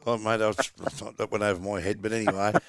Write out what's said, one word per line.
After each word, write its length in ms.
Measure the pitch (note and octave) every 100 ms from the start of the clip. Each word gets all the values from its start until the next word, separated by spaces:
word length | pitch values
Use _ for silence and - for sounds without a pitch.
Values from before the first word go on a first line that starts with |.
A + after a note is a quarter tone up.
| A#2
Oh, 100 | A#2
mate, 240 | A2 A2+
I 60 | G#2+
was, 100 | G2
<laughs> 600 | - - - - A2 A2+
that 120 | G#2+
went 140 | A2 G#2
over 160 | F2
my 180 | G2 G2+
head, 220 | F#2 G#2+
but 100 | G#2+
anyway. 440 | A2+ G#2 F#2+ G#2 G#2+